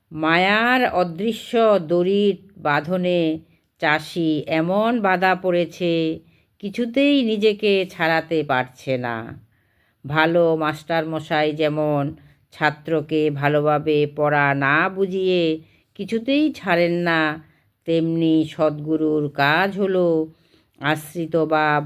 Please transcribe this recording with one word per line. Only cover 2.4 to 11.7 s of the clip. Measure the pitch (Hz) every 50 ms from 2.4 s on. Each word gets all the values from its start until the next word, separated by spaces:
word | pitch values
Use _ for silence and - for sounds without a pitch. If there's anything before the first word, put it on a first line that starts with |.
| - - -
বাঁধনে | - - 151 143 147 147 165 185 185 180 180 175 175 165 160 160 160 - _ _ _ _ _ _ -
চাষি | - 151 151 156 156 - - 175 165 160 156 151 -
এমন | - 160 160 160 170 185 208 220 226 247 240
বাধা | 202 190 185 180 190 185 185
পড়েছে, | 180 185 185 175 175 175 165 - - 180 170 165 165 160 160 160 160 - _ _ _ _ _ _ -
কিছুতেই | - 196 196 - 240 233 233 269 277 285 285 277 247
নিজেকে | 220 220 202 208 220 202 202 220 208 196 196 185 185
ছাড়াতে | - - 170 160 165 160 156 - 165 156 147
পারছে | 147 135 127 127 127 - - - 139 131
না। | 123 123 120 117 113 113 117 - - - _ _ _ _ _ _ _ _ _ _ _ -
ভালো | 135 147 156 156 165 170 175 170 165 160
মাস্টারমশাই | 160 156 151 151 151 - - 165 165 160 160 160 156 151 - 170 151 151 156
যেমন | 151 151 156 151